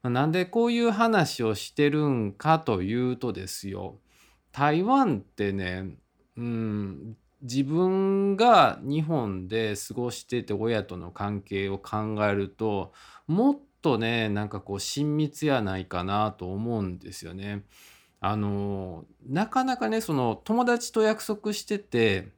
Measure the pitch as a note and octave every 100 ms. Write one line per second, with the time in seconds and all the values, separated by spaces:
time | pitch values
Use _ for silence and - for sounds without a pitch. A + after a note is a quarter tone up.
0 | B2 B2 D3 F3 F3+ A#3 A#3 A#3 A#3 G3+
1 | A#3 G#3+ D#3+ - A2+ G#2+ - - D3 D3+
2 | D3 B2+ G#2 G2+ D#3 D#3+ D#3+ G2+ F#2+ A#2
3 | B2+ B2 B2 F#2+ F#2+ - G2+ F#2+ F#2+ -
4 | _ _ _ _ _ - C#3+ D#3 G3 C4+
5 | B3 A2+ - - G2+ G2 F#2 F#2 F#2+ -
6 | _ _ _ - A#2+ A#2 A2 G#2 G2 D#2+
7 | G2+ A2 _ _ C3 B2+ C#3 D#3+ F#3 F#3+
8 | G3 G3 G3 G3 A#3+ G#3 C3 - C3+ D3+
9 | D#3 D#3+ A2 F#2 F#2 A2 A2 G2+ - G#2+
10 | A#2+ A#2 - B2 A#2 G#2 A2+ A2+ G#2 F2+
11 | F2 - G2+ G2+ - G2 G2 G2 - G#2+
12 | G#2+ G#2+ G#2 G2+ G2+ - A2 G2+ F#2 -
13 | - - - E3 C4 C#4+ - _ E3 A#2
14 | A2+ A#2 A2 G#2 G#2 G2+ - G2 - -
15 | D3 D3+ D3+ - D3+ C3+ G2+ F#2+ F2+ F2+
16 | F#2 G2+ G#2+ - F2+ G2 A2+ A#2 F#2+ F2+
17 | - F2+ E2 F#2 G2+ G#2 G2+ _ - -
18 | _ _ F#2+ G#2+ G#2 G2+ G2+ G2 F#2 E2
19 | - _ B2 C#3+ G#3+ C4 C4 B3 A3 A3
20 | A3 D3 B2 G#2+ - A3+ A#3+ A#3+ A#3 A3+
21 | G#3+ G#3+ - G#3 G#3+ G#3 - G#3 G3+ A#2+
22 | A2 F#2+ F2+